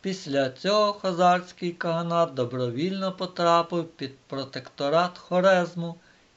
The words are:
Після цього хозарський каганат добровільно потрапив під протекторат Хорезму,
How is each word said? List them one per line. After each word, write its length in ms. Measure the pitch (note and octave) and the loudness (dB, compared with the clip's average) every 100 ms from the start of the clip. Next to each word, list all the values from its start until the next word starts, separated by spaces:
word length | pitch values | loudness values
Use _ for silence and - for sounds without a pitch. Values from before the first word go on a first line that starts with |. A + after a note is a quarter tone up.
Після 480 | F#3+ F#3 D3+ C#3 C3 | -6 -8 -2 0 0
цього 440 | C3 F#3 G#3+ G#3 | -2 0 2 2
хозарський 760 | G#3 F#3+ E3+ F3+ F3+ F3+ - F3+ | 0 -4 2 4 4 0 -8 -8
каганат 600 | F3 F3 E3 E3+ E3+ E3 | -4 -4 -2 0 0 0
добровільно 800 | C3 A#2 B2+ B2 A#2 F3 F#3+ F#3+ | 0 -4 -2 -4 -2 -2 -2 -4
потрапив 720 | F#3 F3+ F3+ E3+ E3+ E3+ F3 E3 | -4 -8 0 4 4 2 -4 -4
під 320 | - C3+ - | -8 -12 -12
протекторат 1000 | _ C#3 C3 C3 B2 - C#3+ D#3+ F3+ F3+ | _ -10 -8 -12 -14 -6 0 2 0 -4
Хорезму, 800 | - F3 F#3 F#3 E3+ F3 E3+ E3 _ _ _ | -2 2 4 4 2 -4 -8 -10 _ _ _